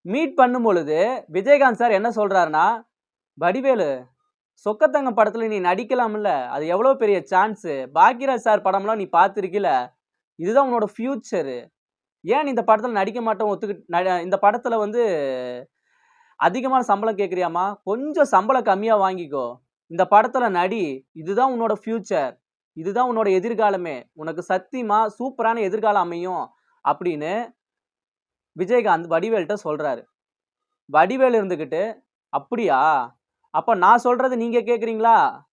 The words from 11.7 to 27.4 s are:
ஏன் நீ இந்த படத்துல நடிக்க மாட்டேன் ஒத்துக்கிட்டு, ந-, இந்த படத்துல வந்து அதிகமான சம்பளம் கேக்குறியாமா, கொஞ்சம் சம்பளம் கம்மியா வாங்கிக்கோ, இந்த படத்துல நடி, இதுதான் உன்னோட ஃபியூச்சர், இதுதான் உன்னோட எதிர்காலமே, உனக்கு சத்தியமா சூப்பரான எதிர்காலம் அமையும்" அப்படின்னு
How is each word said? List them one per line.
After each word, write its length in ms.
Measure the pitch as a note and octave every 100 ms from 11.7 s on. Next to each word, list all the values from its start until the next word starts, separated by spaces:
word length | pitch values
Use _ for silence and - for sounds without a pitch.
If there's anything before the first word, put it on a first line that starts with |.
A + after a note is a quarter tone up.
| _ _ _ _ _
ஏன் 220 | D#3+ C4
நீ 60 | D4
இந்த 140 | A#3+
படத்துல 280 | A3 G#3+ B3
நடிக்க 300 | A3 G3 A#3
மாட்டேன் 280 | A3+ G3+ G#3+
ஒத்துக்கிட்டு, 340 | F#3 G#3 F3+ _
ந-, 300 | E3+ F#3 F3+
இந்த 160 | F3 F#3
படத்துல 340 | G3 G#3 G#3 A3+
வந்து 260 | G#3 A3+ A3+ E3 C#3 B2+ B2 B2 C3 _ _ _ _ _ _ _
அதிகமான 460 | D#3+ A3 C4 C4
சம்பளம் 340 | A#3+ G3+ A3 G3
கேக்குறியாமா, 580 | G3 F3+ F3 E3+ F#3+ G3+
கொஞ்சம் 400 | - A3 D4 D#4
சம்பளம் 380 | C4+ F#3+ G#3+ C4
கம்மியா 380 | G#3+ F#3+ G#3+ G#3+
வாங்கிக்கோ, 560 | F#3+ F#3+ E3 C#3 A#2+ B2 _ _ _
இந்த 200 | E3+ F3+
படத்துல 400 | G#3 A3 C4 A#3+
நடி, 580 | F3+ F3+ A3+ E3 C3 _
இதுதான் 480 | - D#3+ G3+ C4+ A#3+
உன்னோட 140 | A3+ G#3+
ஃபியூச்சர், 580 | - A3+ F#3 F3 C3+ - _ _ _
இதுதான் 440 | - D#3+ G3+ B3+ A3+
உன்னோட 140 | G#3+
எதிர்காலமே, 800 | F#3+ G#3 A3 G#3+ F#3+ E3+ C3 -
உனக்கு 320 | - D#3 D#3+ E3
சத்தியமா 600 | F#3+ - C4 A3+ G#3+ A3 G#3+
சூப்பரான 400 | B3+ C4 A3+ A#3
எதிர்காலம் 440 | G3 G#3+ G#3+ G#3
அமையும்" 460 | F3 E3+ F3+ F3 A#2+ _ _ _ C3+
அப்படின்னு 640 | D3 F3+ D3+ D3+ G#3